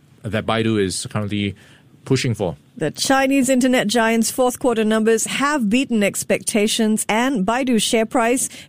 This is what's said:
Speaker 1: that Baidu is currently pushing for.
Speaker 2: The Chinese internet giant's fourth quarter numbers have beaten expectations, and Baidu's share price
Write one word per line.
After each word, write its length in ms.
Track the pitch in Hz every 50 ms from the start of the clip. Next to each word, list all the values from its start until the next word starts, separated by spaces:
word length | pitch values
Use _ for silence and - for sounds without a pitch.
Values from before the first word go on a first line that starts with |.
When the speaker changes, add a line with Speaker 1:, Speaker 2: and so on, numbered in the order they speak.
| _ _ _ _ -
Speaker 1:
that 220 | 110 92 107 -
Baidu 360 | 107 110 113 110 113 113 104
is 240 | 98 92 87 - - -
currently 440 | - 110 104 101 104 104 101 101 98 - - - - - _ - _ - -
pushing 280 | - 135 127 - 127 107
for. 220 | - 101 85 143 - _ _ -
Speaker 2:
The 140 | - 156 147
Chinese 580 | - - - - 269 269 269 262 277 277 247 254
internet 380 | 269 247 247 254 247 247 -
giant's 440 | 208 226 240 226 226 226 226 226 -
fourth 280 | - - 254 247 240 -
quarter 260 | - 254 233 220 220
numbers 400 | 214 220 220 220 226 226 220 -
have 420 | - - - 269 285 302 294 226 196
beaten 340 | 214 254 277 - 233 214 202
expectations, 1000 | 190 - - - - 196 - - - - 214 208 220 - - 220 214 220 214 - -
and 360 | 208 226 247 269 285 196 185
Baidu's 360 | 214 226 262 277 254 240 214
share 240 | - - 240 220 220
price 420 | 220 - 262 226 233 254 247 - - - - -